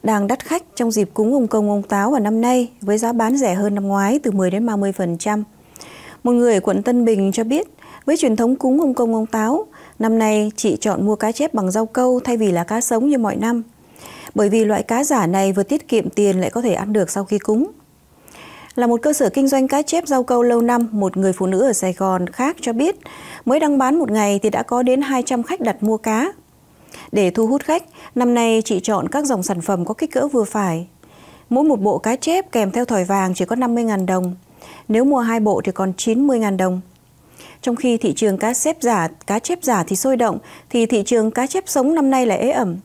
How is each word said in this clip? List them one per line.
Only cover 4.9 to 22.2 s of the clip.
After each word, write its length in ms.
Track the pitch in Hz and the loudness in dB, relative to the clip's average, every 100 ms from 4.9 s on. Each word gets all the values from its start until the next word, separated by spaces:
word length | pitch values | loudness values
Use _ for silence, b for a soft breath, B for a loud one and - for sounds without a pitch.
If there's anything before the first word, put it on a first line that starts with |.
phần 260 | 190 180 170 | -2 -4 -4
trăm. 260 | 214 208 208 B B B B B B B | -2 -4 -4 B B B B B B B
Một 80 | 240 | 0
người 220 | 240 240 | 4 4
ở 60 | 208 | 2
quận 240 | 185 190 | 2 -2
Tân 220 | 202 247 226 | 0 2 2
Bình 260 | 214 196 | 2 2
cho 120 | 196 | 0
biết, 240 | 226 285 427 - B B - | -2 -2 -4 -12 B B -2
với 120 | 320 | 2
truyền 180 | 277 214 | 2 2
thống 200 | 233 269 | 2 2
cúng 260 | 262 269 | 2 2
ông 120 | 311 | 2
Công 220 | 254 233 226 | 0 0 0
ông 100 | 220 | -2
Táo, 420 | 226 220 302 427 B B B | -2 0 0 -4 B B B
năm 200 | 220 226 | 0 2
nay 320 | 220 214 214 214 | 2 2 0 -2
chị 220 | 220 - | -2 0
chọn 240 | 214 190 196 | -2 0 0
mua 100 | 214 | 0
cá 160 | 214 | -2
chép 220 | 233 302 | -2 -2
bằng 180 | 220 185 | 0 -2
rau 140 | 196 226 | -2 -2
câu 340 | 254 254 247 | 0 2 0
thay 140 | 254 240 | 0 0
vì 140 | 214 | 2
là 120 | 175 | 0
cá 180 | 170 220 | -2 -4
sống 280 | 240 226 269 | -2 0 2
như 80 | 277 | 2
mọi 180 | 214 - | 0 -2
năm. 280 | 220 240 226 _ B B B B B - | -2 -2 -6 _ B B B B B 0
Bởi 140 | 208 | 2
vì 160 | 220 214 | 4 2
loại 180 | 214 | 0
cá 200 | - 226 | 0 -2
giả 240 | 285 269 170 | 2 2 2
này 260 | 190 196 | 2 2
vừa 100 | 190 | 0
tiết 240 | 196 302 - | 0 -2 0
kiệm 220 | 226 - | -2 0
tiền 320 | - 202 185 | 0 2 2
lại 80 | 175 | 0
có 120 | 233 | -2
thể 120 | 240 | -2
ăn 200 | 180 202 | -2 0
được 160 | 214 175 | 0 0
sau 140 | 202 | -2
khi 160 | 196 208 | -2 -4
cúng. 320 | - 214 349 - _ _ _ B B B B B B - | 0 0 0 -6 _ _ _ B B B B B B -2
Là 120 | 240 | 0
một 140 | 233 | 2
cơ 120 | 302 | 0
sở 160 | 302 240 | 2 0
kinh 180 | 233 269 | 2 2
doanh 200 | 277 262 | 2 2
cá 140 | 277 | 0
chép 260 | 294 330 339 | 0 -2 0
rau 160 | 269 | -2
câu 200 | 247 240 | 2 2
lâu 180 | 240 233 | 4 2
năm, 280 | 233 240 233 | 2 0 0
một 260 | 220 190 190 | -2 -2 0
người 160 | 190 | 0
phụ 140 | 180 185 | 0 -2
nữ 140 | 190 | 2
ở 120 | 262 | 0
Sài 200 | 214 185 | 0 -2
Gòn 340 | 180 190 185 | -2 -2 0